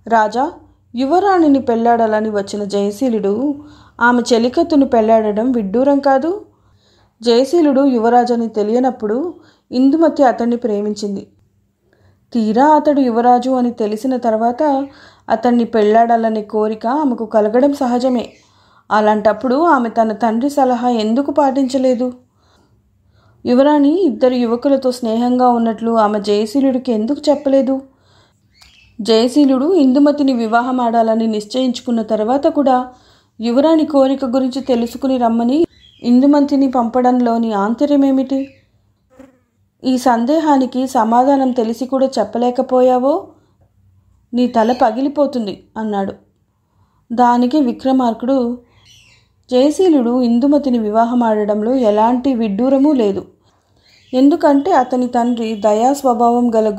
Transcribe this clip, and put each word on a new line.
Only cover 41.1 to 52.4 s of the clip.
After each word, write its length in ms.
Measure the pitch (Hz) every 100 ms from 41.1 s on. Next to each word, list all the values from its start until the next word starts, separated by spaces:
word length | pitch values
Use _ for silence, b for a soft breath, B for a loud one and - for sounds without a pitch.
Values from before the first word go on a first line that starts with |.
| 233 262 277 262
తెలిసి 340 | 247 220 233 254
కూడా 240 | 262 262 254
చెప్పలేకపోయావో 1080 | 202 233 247 254 262 254 254 254 262 339 - _ _ _ _ _ _ _ _ _ _
నీ 140 | 240 247
తల 240 | 240 220
పగిలిపోతుంది 920 | 254 247 220 277 294 277 254 208 - _ 220
అన్నాడు. 360 | 220 202 196 - _ _ _ _ _ _ _ _ -
దానికి 460 | 233 240 240 247 311
విక్రమార్కుడు, 1000 | 247 - 262 262 247 220 247 269 240 247 _ b b b b b b _ -
జయశీలుడు 720 | 247 285 302 370 294 233 254
ఇందుమతిని 580 | 240 240 277 294 285 240
వివాహమాడడంలో 960 | 214 220 233 247 226 214 208 214 214 269
ఎలాంటి 580 | 220 208 226 247 277
విడ్డూరమూ 580 | 240